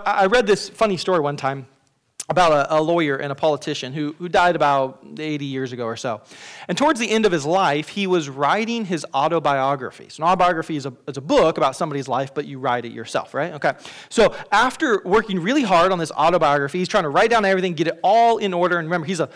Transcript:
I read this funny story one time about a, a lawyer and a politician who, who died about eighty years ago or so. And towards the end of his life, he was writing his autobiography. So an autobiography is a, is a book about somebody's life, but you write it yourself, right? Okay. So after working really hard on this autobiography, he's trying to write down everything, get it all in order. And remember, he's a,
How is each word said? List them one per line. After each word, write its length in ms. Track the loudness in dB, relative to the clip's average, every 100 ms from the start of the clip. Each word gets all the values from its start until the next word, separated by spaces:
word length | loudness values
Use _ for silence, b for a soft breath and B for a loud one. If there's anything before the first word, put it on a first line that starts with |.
| 0
I 200 | 0 4
read 180 | 4 4
this 240 | 2 0
funny 280 | -2 0 0
story 220 | 0 0
one 160 | 0 -2
time 300 | -4 -6 -12 _ _ _ _ _ -4
about 240 | 2 4
a, 260 | 4 2 2
a 40 |
lawyer 360 | 2 2 0 -2
and 140 | -4
a 40 | -2
politician 580 | 0 0 -4 -8 -8
who, 220 | -6 -6 -8
who 100 | -2
died 280 | 2 4 4
about 500 | 2 2 0 -6 -18 -10
eighty 260 | -6 -6 -6
years 260 | -6 -6
ago 120 | -6 -8
or 100 | -6
so. 280 | -6 -8 B B B B B
And 80 | 0
towards 240 | 0 0
the 80 | 0
end 200 | 2 2
of 40 |
his 140 | 2 0
life, 420 | 2 2 0 -4
he 200 | -4 0
was 220 | 0 -2
writing 540 | -2 0 0 0 -4
his 220 | -4 -6 -4
autobiography. 960 | -2 0 0 0 0 0 -2 -6 -14 -20
So 140 | -4
an 60 | 0
autobiography 460 | 2 2 2 -4 -6
is 120 | -8
a, 60 | -12 -12
is 120 | -12
a 40 |
book 380 | 0 4 4 2
about 160 | 0 0
somebody's 320 | -4 -4 -4
life, 260 | -4 -2
but 140 | -6 -8
you 100 | -6
write 260 | -2 -2
it 80 | -4
yourself, 440 | -12 -6 -6 -4 -6
right? 180 | -6
Okay. 200 | -4 -4 -4 B B B
So 260 | 2 2 B -2
after 520 | 0 0 0 -2 -2 2
working 340 | 0 0 -4
really 220 | -2 0
hard 300 | 2 4 4
on 80 | 2
this 100 | -4
autobiography, 680 | 0 2 4 2 2 0 -4
he's 80 | -2
trying 160 | 0
to 60 | 0
write 200 | 2 4
down 160 | 4 2
everything, 300 | 2 0 0
get 100 | -2
it 140 | 0
all 380 | 2 4 4 4
in 160 | 0 0
order. 240 | 0 0
And 80 | 0
remember, 180 | -4 -2
he's 140 | -4
a, 100 | -4